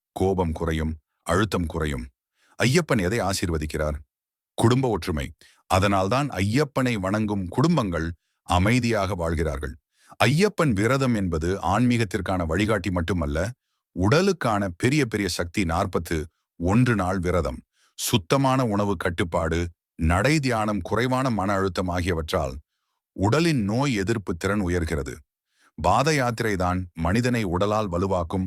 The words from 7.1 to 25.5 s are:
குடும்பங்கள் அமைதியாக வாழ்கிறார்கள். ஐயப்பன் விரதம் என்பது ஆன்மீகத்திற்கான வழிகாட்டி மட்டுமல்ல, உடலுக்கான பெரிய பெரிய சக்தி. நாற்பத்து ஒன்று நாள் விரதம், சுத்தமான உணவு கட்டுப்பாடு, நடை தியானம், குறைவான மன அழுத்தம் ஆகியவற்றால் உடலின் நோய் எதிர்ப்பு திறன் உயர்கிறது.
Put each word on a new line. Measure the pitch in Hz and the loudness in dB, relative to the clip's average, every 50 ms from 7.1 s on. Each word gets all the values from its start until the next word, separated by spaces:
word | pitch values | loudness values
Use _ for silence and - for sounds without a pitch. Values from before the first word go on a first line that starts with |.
| 101 107 110 104 104 98 92 85 | 0 0 0 0 -2 -4 -4 -2
குடும்பங்கள் | - - 127 165 180 147 117 95 85 78 80 85 87 - _ _ _ _ _ - | 0 2 4 4 4 2 0 0 -2 -2 -2 -4 -6 -8 _ _ _ _ _ 0
அமைதியாக | 85 90 92 107 120 127 120 117 110 104 98 92 92 | 2 4 4 4 4 2 2 2 0 0 0 -2 -2
வாழ்கிறார்கள். | 85 85 82 85 78 82 76 73 71 67 67 67 - _ _ _ _ _ - - - - | -2 -2 -2 0 0 -2 -2 -2 -4 -6 -8 -10 -12 _ _ _ _ _ -10 -2 2 2
ஐயப்பன் | 113 135 160 202 214 202 - 170 143 | 4 4 4 4 2 2 2 2 2
விரதம் | 113 92 104 113 131 139 135 127 120 | 2 2 2 2 2 2 2 2 0
என்பது | 107 95 90 82 80 78 87 95 98 | 0 0 0 0 0 0 0 -2 0
ஆன்மீகத்திற்கான | - 82 95 110 123 123 120 117 117 95 - 104 90 98 95 90 87 | 0 0 2 4 4 4 4 2 0 0 -2 -4 -2 -2 -2 -2 -2
வழிகாட்டி | 78 80 92 107 104 113 101 87 101 | 0 0 0 2 2 0 0 -2 -2
மட்டுமல்ல, | 87 90 82 85 101 87 82 71 71 80 87 110 123 _ _ _ _ _ _ _ - | -2 -2 0 0 0 0 0 -2 -2 -2 -2 -4 -6 _ _ _ _ _ _ _ -4
உடலுக்கான | 85 90 104 135 160 190 202 190 - - 120 107 101 101 95 87 - | -2 0 2 4 4 4 2 0 0 0 0 0 0 0 -2 -2 0
பெரிய | - 120 - 104 101 | 0 2 2 2 0
பெரிய | 110 - 101 101 90 | 0 0 -2 -2 -2
சக்தி. | - - 90 85 - - 98 | -2 -4 -6 -4 -2 -2 -2
நாற்பத்து | 82 82 87 101 95 - 92 82 - 85 80 76 - _ _ _ _ _ - | 0 0 0 -2 0 -2 -4 -4 -2 -4 -4 -4 -6 _ _ _ _ _ -4
ஒன்று | 87 90 98 120 127 123 117 | 0 2 4 4 4 4 2
நாள் | 101 90 90 95 101 | 0 0 0 -2 0
விரதம், | 85 90 87 90 76 69 65 62 - _ _ _ _ _ _ - | 0 0 0 0 0 -2 -4 -8 -12 _ _ _ _ _ _ -8
சுத்தமான | - - - 110 87 - 147 139 135 131 131 131 131 | -4 0 0 0 0 2 0 2 2 2 2 2 2
உணவு | 113 101 101 104 101 101 85 | 0 0 0 0 0 0 -2
கட்டுப்பாடு, | - 92 85 - 101 85 87 87 85 82 82 85 87 85 - _ _ _ _ | -2 -2 -2 -2 -2 -2 -2 -2 -2 0 0 0 -2 -4 -6 _ _ _ _
நடை | - 85 80 120 95 104 135 156 160 | -2 0 2 2 2 2 2 2 2
தியானம், | 135 131 117 110 107 107 107 101 | 0 0 0 0 0 -2 -2 -4
குறைவான | 87 - 107 107 123 131 127 127 131 135 | -4 -4 -2 -2 0 0 0 0 0 -2
மன | 110 98 92 101 101 | -2 -2 -2 0 0
அழுத்தம் | 95 95 98 90 - 95 90 | 0 0 -2 -2 -2 -4 -2
ஆகியவற்றால் | 87 90 82 92 87 80 78 78 - 90 76 67 65 69 - _ _ _ _ _ _ _ _ _ - | -2 -2 -2 -4 -4 -6 -4 -4 -2 -2 -2 -4 -6 -10 -14 _ _ _ _ _ _ _ _ _ -6
உடலின் | - 92 104 123 151 175 170 156 127 104 | -2 0 2 2 2 2 2 2 0 0
நோய் | 98 104 123 139 147 120 | 0 0 0 0 0 0
எதிர்ப்பு | 98 95 95 117 110 92 - 98 | 0 0 -2 -2 -4 -4 -6 -6
திறன் | 82 - 95 101 107 95 | -4 -2 -2 -2 0 0
உயர்கிறது. | 87 87 87 82 - 82 73 67 64 60 - - _ _ _ _ _ | 0 0 -2 -2 -2 -4 -4 -6 -6 -10 -14 -16 _ _ _ _ _